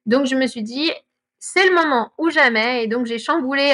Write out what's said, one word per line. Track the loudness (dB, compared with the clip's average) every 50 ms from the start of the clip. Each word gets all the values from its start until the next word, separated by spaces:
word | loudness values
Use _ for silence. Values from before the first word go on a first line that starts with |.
| -4
Donc, | 0 0 2 2
je | 0 0
me | 0 -2
suis | -2 -4 -6
dit, | -10 -8 -6 -4 -4 -4 -4 -6 _ _ _ _ _ _ _ _
c'est | -12 -4 0 2 2
le | 4 4
moment | 2 2 2 2 0 -2 -2 _ -4
ou | -2 -2
jamais. | 2 2 2 2 2 2 0 0 -2 -2 -2
Et | -2
donc, | -2 -2 -4
j'ai | -4 -6 -6
chamboulé, | -4 -2 -2 -2 0 -2 0 0 2 4